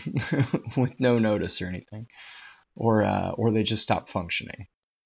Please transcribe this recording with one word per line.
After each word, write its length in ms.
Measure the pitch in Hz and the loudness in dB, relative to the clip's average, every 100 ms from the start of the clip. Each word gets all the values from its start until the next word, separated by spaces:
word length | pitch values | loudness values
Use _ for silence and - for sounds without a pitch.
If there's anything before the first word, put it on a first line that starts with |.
| - 131 - 143 | -4 -4 -2 0
<laughs> 400 | 127 147 - 135 | 0 -2 -4 -2
with 220 | 120 - | -2 2
no 180 | 127 120 | 2 4
notice 440 | 110 104 92 - | 2 2 0 -4
or 60 | 90 | -6
anything, 380 | 90 - 107 117 - - - - - _ - | -10 -12 -14 -16 -18 -20 -20 -20 -20 _ -2
or, 280 | 113 110 | 2 4
uh, 280 | 101 98 92 | 4 2 0
or 200 | 90 113 | 0 2
they 120 | 110 | 2
just 180 | 98 110 | 2 2
stop 240 | - 95 - | 2 0 -2
functioning. 600 | 98 85 - - - 101 _ _ _ | -6 -6 -6 -8 -14 -18 _ _ _